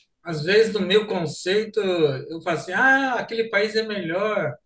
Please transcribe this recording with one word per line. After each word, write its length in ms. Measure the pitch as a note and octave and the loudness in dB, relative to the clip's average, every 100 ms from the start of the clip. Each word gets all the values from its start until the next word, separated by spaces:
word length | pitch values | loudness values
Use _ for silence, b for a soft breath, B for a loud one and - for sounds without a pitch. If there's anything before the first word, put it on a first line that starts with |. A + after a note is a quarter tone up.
| b _ | b _
Às 200 | - D#3 | -8 -6
vezes, 280 | D3+ G#3 A3 | 2 4 4
no 80 | G#3 | 2
meu 260 | F3+ G3+ G#3 | 2 2 2
conceito, 720 | F#3+ D#3 - F3+ G#3 A3 G#3+ | -2 -2 -4 0 0 0 -2
eu 600 | F#3+ F3 D3+ C3 C3+ E3 | 0 2 2 0 -8 -8
falo 140 | F3 D#3 | -4 -4
assim, 160 | - | -2
"Ah, 420 | F#3 B3+ C4+ C4+ | 2 4 4 2
aquele 340 | A#3 - A3+ A3 | -2 -4 -4 -2
país 260 | G3+ G#3+ | 0 0
é 80 | A3 | 0
melhor. 720 | A3 G#3 E3+ F3 G#3+ G3+ D3+ A#2+ | -2 -4 -4 -2 -2 -2 -4 -6